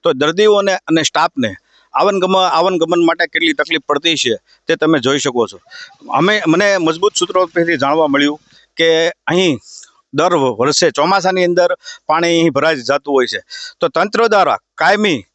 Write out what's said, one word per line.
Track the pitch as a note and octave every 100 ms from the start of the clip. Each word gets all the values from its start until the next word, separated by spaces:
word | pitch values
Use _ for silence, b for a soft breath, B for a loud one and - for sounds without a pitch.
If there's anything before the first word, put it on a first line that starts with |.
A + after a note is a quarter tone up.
તો | -
દર્દીઓને | C3+ D3 F3 G#3+ G#3 G3
અને | F#3+ - D#3+
સ્ટાફને | C#3+ - E3+ - A2+ F#2 b b b
આવનગમન, | C3 F3+ G3 F#3 F#3+
આવનગમન | F#3 D3+ F3+ F3+ D#3+ F3
માટે | E3 E3 E3+
કેટલી | D#3+ E3
તકલીફ | D3+ D3+ D#3+ -
પડતી | C#3+ E3+ D#3
છે, | B2+ G#2+ b b -
તે | D#3+
તમે | D#3 D#3
જોઈ | B2 C#3+
શકો | C#3 A#2+ G#2+
છો. | F#2+ _ B B B -
અમે, | C3 F3+ G#3+ D#3+
મને | D#3 G3+ G3
મજબૂત | D#3+ D#3+ G3+ -
સૂત્રો | F3 F#3 F3+
પરથી | F3 E3+ D#3+
જાણવા | C#3 D#3 D#3
મળ્યું | C#3 C#3+ D3+ b b b -
કે | E3 D#3+ E3
અહીં | - - E3+ F#3 B2+ B B B B _
દર | C#3 F3
વર્ષે | F3 C3+ G#2+ C3 D3 E3+
ચોમાસાની | C3 D#3 G3 F3+ F#3
અંદર | F3+ F3 F3 F3+ B B -
પાણી | D#3+ E3+
અહીં | E3+ E3
ભરાઈ | C#3 D#3 D3+
જતું | A#2 C#3+ C#3+
હોય | C#3 B2
છે, | G2+ _ B B B
તો | E3
તંત્ર | E3 G3 G#3+ A#3
દ્વારા | G#3 E3 G#2 _
કાયમી | - D#3+ G#3 G#3+ C#3 -